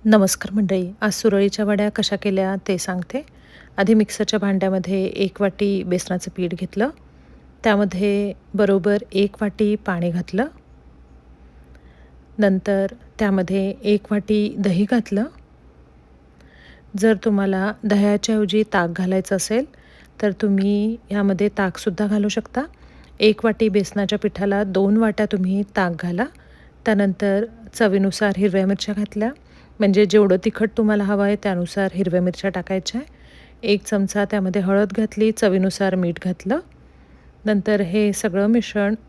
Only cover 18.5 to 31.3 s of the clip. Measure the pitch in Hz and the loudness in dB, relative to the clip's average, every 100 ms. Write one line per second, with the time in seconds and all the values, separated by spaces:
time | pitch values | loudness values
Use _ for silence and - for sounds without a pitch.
18.5 | 208 214 196 170 170 185 190 185 190 - | 0 0 0 0 -2 0 0 0 -4 0
19.5 | 220 294 - - - - - 208 190 208 | -2 -4 -12 -20 -20 -20 -4 -4 0 0
20.5 | 196 196 202 208 233 - 202 196 185 202 | 2 2 0 0 -4 -6 -2 0 2 0
21.5 | 202 190 - - 170 208 208 202 214 - | 0 -4 -2 -6 -2 -2 0 0 -2 -6
22.5 | - 311 - - - - - 214 208 233 | -8 -8 -14 -20 -20 -20 2 2 4 0
23.5 | 220 220 202 185 202 190 208 208 - 202 | 0 2 2 -2 -4 -2 -2 -4 -2 -2
24.5 | 202 202 190 196 214 220 208 208 202 185 | 0 0 2 2 4 2 0 -2 0 0
25.5 | 196 202 - 185 165 175 175 277 - - | -2 -2 -2 -2 -2 -6 -4 -4 -8 -20
26.5 | - - - - 202 202 185 202 196 226 | -20 -20 -6 0 2 2 0 0 0 -2
27.5 | - 220 - 214 196 196 - 208 185 208 | -10 -20 0 2 2 0 0 -2 0 0
28.5 | 190 190 196 - 208 208 208 220 285 - | 2 0 -2 -4 -6 -4 -4 -4 -6 -20
29.5 | - - - 202 196 208 208 202 185 220 | -20 -20 0 2 4 6 6 4 4 0
30.5 | - 214 - 214 208 196 202 202 | -2 -2 0 0 2 0 0 0